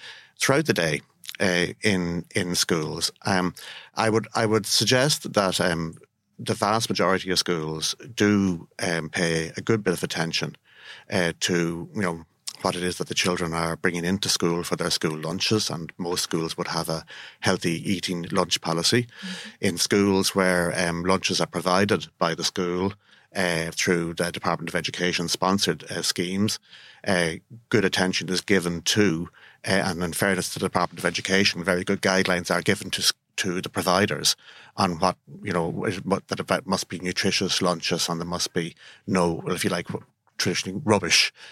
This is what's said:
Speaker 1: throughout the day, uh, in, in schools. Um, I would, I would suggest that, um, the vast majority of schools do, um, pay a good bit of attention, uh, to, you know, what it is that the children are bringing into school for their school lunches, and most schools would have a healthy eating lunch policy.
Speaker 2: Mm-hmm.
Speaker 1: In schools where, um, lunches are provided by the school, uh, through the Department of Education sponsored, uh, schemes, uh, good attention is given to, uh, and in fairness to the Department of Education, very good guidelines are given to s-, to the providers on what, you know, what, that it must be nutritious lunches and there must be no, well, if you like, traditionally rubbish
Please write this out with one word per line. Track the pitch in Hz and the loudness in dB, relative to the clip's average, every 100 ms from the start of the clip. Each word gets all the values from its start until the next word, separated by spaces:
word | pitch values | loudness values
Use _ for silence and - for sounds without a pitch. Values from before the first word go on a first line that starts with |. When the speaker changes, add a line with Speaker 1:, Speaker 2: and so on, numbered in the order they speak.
| - - - - | -20 -20 -20 -2
Speaker 1:
throughout | - 139 147 | 2 2 2
the | |
day, | 101 80 71 - _ - - | 0 0 -2 -6 _ -18 -2
uh, | 98 87 85 - | 2 2 0 0
in, | 110 95 85 87 - 104 | 0 0 0 -4 -4 -4
in | 87 87 | -2 -2
schools. | - 85 76 80 - - - | 0 0 -2 -4 -6 -4 -2
Um, | 92 90 - - - - - | 0 0 -4 -14 -18 -10 0
I | 113 | 2
would, | 110 107 113 | 2 0 0
I | 113 | 2
would | 110 98 | 2 2
suggest | - 104 127 147 - - | 0 4 4 4 0 0
that, | 104 95 90 | 2 2 2
um, | 90 82 80 - - _ _ - | 0 0 -4 -8 -20 _ _ -10
the | 117 107 | -6 0
vast | 104 110 - | 2 2 0
majority | 101 90 92 92 | 2 2 2 0
of | 87 | -2
schools | - 85 78 78 76 - - 117 | 0 -2 -2 -4 -4 -6 -10 2
do, | 104 104 95 85 - - | 4 4 2 0 -8 -6
um, | 95 85 78 | -2 -2 -4
pay | - 85 82 80 95 | -2 0 0 -2 -4
a | |
good | - 113 | 0 0
bit | 92 | 0
of | 85 | -2
attention, | 85 87 82 - 78 - _ - - - - | -4 -2 -2 -2 -4 -10 _ -20 -20 -20 -4
uh, | 98 85 - | 0 0 -2
to, | - 87 85 85 82 | 0 2 2 -2 -6
you | 107 | -4
know, | 92 82 82 _ - - | -2 -4 -10 _ -16 -4
what | 95 87 | -4 -2
it | |
is | 90 - | -4 -4
that | 87 | -4
the | 85 | 0
children | 92 90 85 | 0 0 -2
are | 82 82 82 | -2 -2 0
bringing | 92 85 87 | -2 0 0
into | 98 - | 0 0
school | - 87 85 | 0 0 0
for | 85 87 | -2 -2
their | 87 | -2
school | - 85 78 | -2 -2 -4
lunches, | 78 95 - 110 - | -6 -4 0 0 0
and | 80 78 - | -6 -8 -8
most | 87 87 | -4 -4
schools | - 85 82 - | -2 -2 -2 -4
would | 82 | -4
have | 85 80 | -4 -2
a | 80 - - - - | -4 -6 -18 -20 -2
healthy | 107 92 90 78 71 | 0 2 0 -2 -2
eating | 90 - 87 85 | -2 -2 -4 -2
lunch | 95 85 - | 0 0 0
policy. | 82 82 82 120 | 0 0 2 2
Speaker 2:
Mm-hmm. | 120 - 185 185 - - | 0 -8 -12 -10 -12 -4
Speaker 1:
In | 104 85 | -2 0
schools | - 104 101 95 95 98 | 2 4 6 4 2 2
where, | 92 90 85 85 | 4 4 2 0
um, | 87 85 | -2 0
lunches | 90 95 - 87 | 0 0 0 0
are | 80 | 0
provided | 90 90 90 101 92 - _ | -2 2 4 4 2 -2 _
by | 85 82 | -2 0
the | |
school, | - - 87 90 98 - _ - _ - | -4 -2 -2 0 -2 -4 _ -20 _ -2
uh, | 90 82 82 | 0 0 -2
through | - - 85 85 82 | -2 0 2 0 -2
the | 87 | -4
Department | - 92 85 82 | -2 -2 -2 -2
of | 87 | -4
Education | - - 90 87 85 | -4 -2 -2 0 -2
sponsored, | - 90 98 92 78 - | 0 2 2 2 -2 -6
uh, | 87 | -4
schemes, | - - 90 95 107 - - - - - - | -2 -2 -2 0 0 -2 -10 -20 -20 -8 0
uh, | 90 82 85 - 117 _ | 2 2 -2 -12 -20 _
good | 110 95 | 2 4
attention | - 92 - 87 | 2 2 0 -2
is | 90 | -4
given | - 95 87 85 | 2 2 2 -2
to, | - 107 101 80 87 - - _ - | 0 4 4 2 -4 -12 -20 _ 0
uh, | |
and | 95 92 82 | 2 2 0
in | 87 | -2
fairness | - 98 90 - | 2 2 2 -2
to | - | -2
the | 95 | 0
Department | 92 87 87 | 0 0 0
of | 87 | -2
Education, | 85 - 95 101 87 | -2 2 4 4 0
very | 87 90 | 0 0
good | 92 98 | 0 0
guidelines | 98 95 95 87 87 | 2 4 2 0 0
are | 87 | 0
given | 98 98 95 | 2 -2 -2
to | - | -2
s-, | - - _ - | -2 -2 _ -6
to | 95 90 | -2 -2
the | - | -4
providers | 98 90 90 104 73 - - - - - - | -2 2 4 2 2 0 -2 -8 -20 -10 0
on | 95 82 | 0 2
what, | 92 - - 98 | 0 0 -10 -12
you | 104 | -4
know, | 87 85 92 110 92 | -2 -2 -2 -4 -4
what, | 98 95 - | -2 -2 -2
that | 98 | -8
it | - 90 92 | 0 0 2
must | 95 - | 0 0
be | 87 | -6
nutritious | 90 - 98 - 95 - | -4 0 0 0 0 2
lunches | 90 85 - 85 - | 2 0 -2 -2 -2
and | 85 | -2
there | 85 | -4
must | 87 - | -4 -4
be | 87 85 - - - - | -4 -4 -8 -20 -14 -2
no, | 92 85 82 | 2 2 0
well, | - 87 | -4 -2
if | |
you | 101 | -2
like, | 87 - - - _ _ - | -2 -4 -10 -12 _ _ -4
traditionally | 95 85 98 95 | -2 -2 -4 -4
rubbish | 104 101 85 - - - - | 2 2 4 2 2 -4 -20